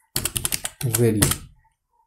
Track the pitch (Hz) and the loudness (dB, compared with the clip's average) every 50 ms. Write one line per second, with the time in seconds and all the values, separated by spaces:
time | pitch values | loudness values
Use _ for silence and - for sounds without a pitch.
0 | _ _ - - - - - - - - - - - - - - - 120 110 117 | _ _ -8 -6 -4 -4 -4 -4 -4 -2 -4 -4 -6 -8 -8 -4 -2 0 2 4
1 | 120 113 107 104 98 - - - - - _ _ _ _ _ _ _ _ _ _ | 4 4 4 4 2 2 0 -2 -8 -16 _ _ _ _ _ _ _ _ _ _
2 | _ | _